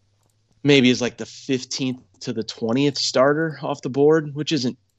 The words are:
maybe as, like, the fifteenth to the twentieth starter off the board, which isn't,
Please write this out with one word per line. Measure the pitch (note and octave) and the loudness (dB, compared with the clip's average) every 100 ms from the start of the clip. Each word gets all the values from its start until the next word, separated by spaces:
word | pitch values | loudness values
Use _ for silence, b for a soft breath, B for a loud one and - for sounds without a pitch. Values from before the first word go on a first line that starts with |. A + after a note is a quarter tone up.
| _ _ _ _ _ _ | _ _ _ _ _ _
maybe | C#3+ C#3+ B2 | 4 6 6
as, | B2 | 2
like, | A#2+ - | -2 -6
the | A2 | -12
fifteenth | - - C3 - - C3 B2+ _ _ | -12 -6 -6 -6 -8 -6 -8 _ _
to | - | -10
the | A2 | -8
twentieth | G#2+ - A2+ C3 C#3+ C#3 | -8 -8 -4 0 0 -2
starter | - C3 C#3 D3+ D#3+ C#3 | -2 2 2 2 -2 -6
off | C#3 C#3+ | -8 -8
the | D3 | -4
board, | C3 D3 D#3+ D3+ C#3+ | 2 4 4 0 -6
which | D3 | -4
isn't, | D#3 A#2+ - _ | -2 -2 -6 _